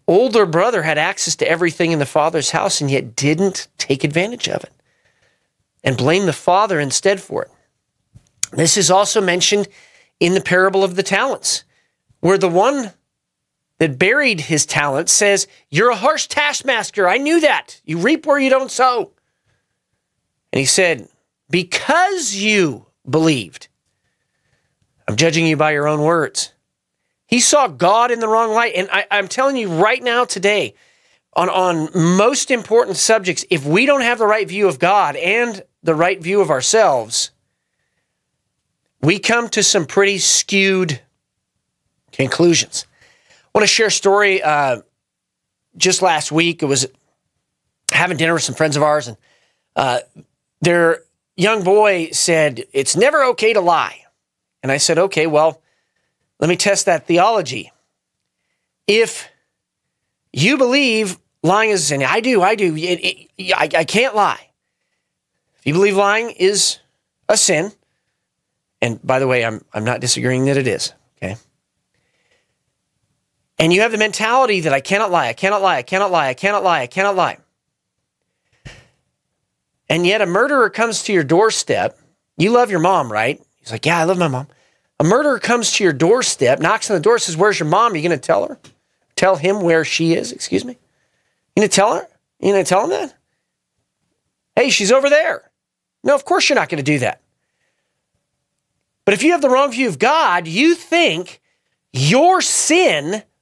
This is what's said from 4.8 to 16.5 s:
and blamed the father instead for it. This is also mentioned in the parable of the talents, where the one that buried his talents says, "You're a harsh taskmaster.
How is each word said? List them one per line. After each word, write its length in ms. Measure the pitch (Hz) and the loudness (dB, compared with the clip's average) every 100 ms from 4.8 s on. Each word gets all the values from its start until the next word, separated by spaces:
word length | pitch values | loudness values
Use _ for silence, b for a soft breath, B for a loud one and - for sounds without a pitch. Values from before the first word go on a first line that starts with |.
| _ _ _ _ _ _ _ _ _ _ | _ _ _ _ _ _ _ _ _ _
and 140 | - 120 | -4 -2
blamed 280 | 127 185 185 | 0 2 0
the 60 | |
father 480 | - - 185 214 160 | -2 0 2 2 -2
instead 400 | 147 - 196 196 | -2 -2 0 -2
for 220 | - - | -4 -10
it. 80 | - _ _ _ _ _ _ - _ _ - | -10 _ _ _ _ _ _ -20 _ _ -8
This 260 | - 165 208 | -2 0 2
is 120 | 160 | 2
also 300 | 185 202 220 | 2 2 0
mentioned 480 | 190 175 - 208 196 b b b b b | 0 0 0 0 -2 b b b b b
in 140 | 170 | 0
the 80 | 190 | 0
parable 420 | - 180 190 196 | 0 2 2 2
of 140 | 190 180 | 0 -2
the 60 | |
talents, 640 | - 196 269 180 - - - _ _ _ _ _ | -2 -2 -2 -4 -6 -6 -8 _ _ _ _ _
where 180 | 170 196 | 0 0
the 100 | 185 | 2
one 440 | 175 240 277 214 - _ _ _ _ _ _ _ - | 2 2 0 -6 -14 _ _ _ _ _ _ _ -4
that 200 | 160 127 | -2 0
buried 420 | 185 277 262 175 | 0 2 0 -2
his 240 | 143 151 - | -2 -2 -2
talents 460 | 151 147 135 170 | -2 -2 -2 0
says, 340 | - 202 196 - b b | 2 2 0 -2 b b
"You're 220 | 147 240 | 0 0
a 60 | 214 | 2
harsh 300 | 262 311 - | 0 -2 -4
taskmaster. 800 | 294 294 | -2 -2